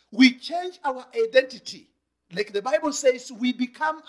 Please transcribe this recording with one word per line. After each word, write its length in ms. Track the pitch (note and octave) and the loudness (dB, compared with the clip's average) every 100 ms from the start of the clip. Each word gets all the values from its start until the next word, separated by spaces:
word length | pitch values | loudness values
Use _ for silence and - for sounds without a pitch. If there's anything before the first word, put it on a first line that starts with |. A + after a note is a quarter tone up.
| _ | _
we 220 | G#3+ B3+ | 4 4
change 480 | B3+ - E4+ F4+ - | 4 -6 -8 -8 -6
our 200 | C#4+ B3+ B3 A#3 | -6 -6 -6 -2
identity. 720 | A3+ B3+ C#4 A#3 - G3+ - _ _ _ _ | 2 4 2 -2 -16 -18 -20 _ _ _ _
Like 180 | E3+ G#3 | -6 -4
the 100 | G3+ | -4
Bible 300 | A3+ D#4 D#4 | 0 0 0
says, 380 | C#4 C4+ B3+ - | 2 2 2 -2
we 220 | A3 B3 | -2 -2
become 500 | A#3+ B3 - D#4 D#4 | 0 -4 -2 -2 -2